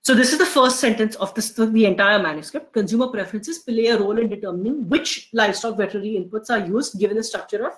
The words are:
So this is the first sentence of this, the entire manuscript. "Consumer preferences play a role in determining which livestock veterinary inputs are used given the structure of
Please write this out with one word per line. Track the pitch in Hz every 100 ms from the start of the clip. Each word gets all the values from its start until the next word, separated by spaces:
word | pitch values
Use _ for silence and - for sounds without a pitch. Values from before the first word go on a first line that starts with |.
So | -
this | 240 240
is | 302
the | 359
first | 285 254 254
sentence | 254 214 214 -
of | 196
this, | - 214
the | - 226 220 208
entire | 185 202 208
manuscript. | 165 151 - 294 -
"Consumer | 233 185 226 254
preferences | 226 180 214 220 330
play | - 226 226
a | 220
role | 202 214
in | 226
determining | 202 196 175 208 294 185
which | 302 - - -
livestock | 226 208 196 233 208
veterinary | 190 208 208 214
inputs | 180 220 220
are | 226
used | 175 214 285 190
given | 202 214
the |
structure | 220 202 - 208
of | 254